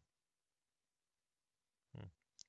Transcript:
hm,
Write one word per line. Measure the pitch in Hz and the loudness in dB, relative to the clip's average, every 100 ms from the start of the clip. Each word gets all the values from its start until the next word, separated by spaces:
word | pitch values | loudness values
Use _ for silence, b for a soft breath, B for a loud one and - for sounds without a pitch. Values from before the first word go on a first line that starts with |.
| - _ _ _ _ _ _ _ _ _ _ _ _ _ _ _ _ _ _ | 2 _ _ _ _ _ _ _ _ _ _ _ _ _ _ _ _ _ _
hm, | - - - _ - | -2 -2 -4 _ -6